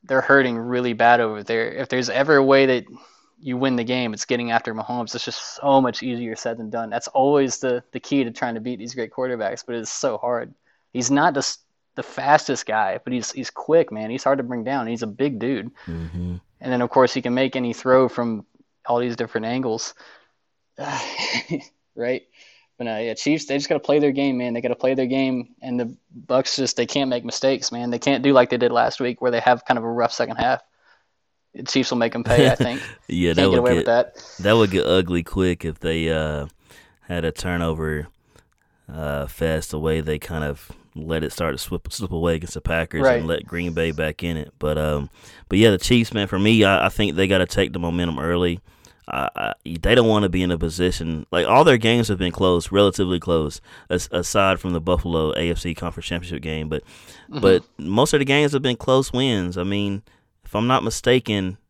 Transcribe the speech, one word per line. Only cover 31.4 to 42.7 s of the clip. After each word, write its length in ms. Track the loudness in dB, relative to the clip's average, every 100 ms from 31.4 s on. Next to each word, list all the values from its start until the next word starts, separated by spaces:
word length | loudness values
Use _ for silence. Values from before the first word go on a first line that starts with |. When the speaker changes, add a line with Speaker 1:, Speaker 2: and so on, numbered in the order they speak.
| _
Speaker 1:
The 100 | -14
Chiefs 260 | -2 -2 0
will 80 | 0
make 160 | -2
'em 100 | -2
pay, 240 | 2 6 6
I 40 |
think. 260 | 4 -2 -2 -12
Speaker 2:
<laughs> 140 | -18 -6
Yeah, 260 | 0 2
Speaker 1:
Can't 20 | 4
Speaker 2:
that 60 |
Speaker 1:
get 80 | 4
Speaker 2:
would 80 | 4
Speaker 1:
away 120 | 4
Speaker 2:
get, 40 | 2
Speaker 1:
with 100 | 2
that. 280 | 2 0 -8 -20 -4
Speaker 2:
that 120 | 4
would 180 | 4 4
get 160 | 2 4
ugly 360 | 2 2 -2
quick 420 | -2 0 0 0 -6
if 140 | -6
they, 280 | -4 -2 -2
uh, 360 | -2 -2 -4 -8 _ _ -20 _ _
had 220 | -8 -4 -4
a 60 |
turnover, 760 | -4 -4 -2 -2 -2 -4 -4 -8 _ _ _ _ _ _ _ -16
uh, 360 | -8 -6 -6 -8
fest, 460 | -4 -2 -2 -4
the 60 | -4
way 220 | -2 -2
they 180 | -2 -6
kind 260 | -6 -6
of 260 | -6 -8 -16 -20 _
let 280 | -14 -6 -4
it 100 | -4
start 200 | -4 -4
to 60 | -4
slip, 340 | -8 -10 -10
slip 200 | -10 -6
away 240 | -2 0 -2
against 180 | -4
the 60 | -8
Packers 400 | -4